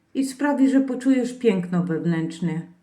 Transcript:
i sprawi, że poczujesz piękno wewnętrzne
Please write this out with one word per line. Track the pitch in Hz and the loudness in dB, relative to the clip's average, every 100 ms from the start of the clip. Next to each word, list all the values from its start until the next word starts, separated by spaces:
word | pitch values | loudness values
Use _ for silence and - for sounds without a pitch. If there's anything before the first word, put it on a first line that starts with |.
| _ | _
i | - 277 | -4 -4
sprawi, | - 285 269 262 | -2 -2 2 4
że | 269 | 4
poczujesz | 269 247 269 262 233 - | 0 -2 2 2 0 0
piękno | 233 190 175 180 | 2 2 0 -2
wewnętrzne | - 160 170 165 160 - 170 156 - _ | 0 -2 0 0 -2 -4 -4 -4 -8 _